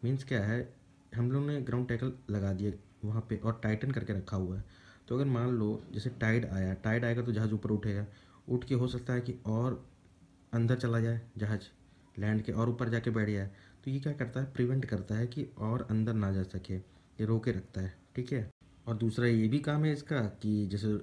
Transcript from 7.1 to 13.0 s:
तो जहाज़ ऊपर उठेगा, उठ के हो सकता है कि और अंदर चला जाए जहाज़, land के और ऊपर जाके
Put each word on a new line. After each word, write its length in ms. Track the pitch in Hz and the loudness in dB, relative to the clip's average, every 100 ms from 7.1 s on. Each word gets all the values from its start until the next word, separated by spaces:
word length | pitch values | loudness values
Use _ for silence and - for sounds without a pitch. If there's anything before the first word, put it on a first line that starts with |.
| 117 | 0
तो 100 | 120 | 0
जहाज़ 220 | 107 110 | 0 2
ऊपर 180 | 107 107 | 0 2
उठेगा, 340 | 107 107 101 104 - - - - | 0 0 -2 -4 -10 -20 -20 -4
उठ 140 | 123 | -4
के 120 | - 127 | 0 0
हो 120 | 123 | 0
सकता 260 | 123 - | -2 -2
है 80 | 123 | -2
कि 140 | 120 120 107 | -2 -6 -2
और 440 | 110 123 - - - - - - - - | 0 0 -2 -10 -20 -20 -20 -20 -20 -4
अंदर 220 | 117 117 123 | 0 2 2
चला 240 | 123 117 | 2 2
जाए 220 | 113 117 - - | 2 0 -4 -4
जहाज़, 240 | 107 107 - - - - - - | -2 -2 -4 -20 -20 -20 -18 -4
land 220 | 104 107 | 0 2
के 100 | 107 | 0
और 180 | - 117 | 0 0
ऊपर 200 | 120 120 | 2 0
जाके 200 | 117 | 0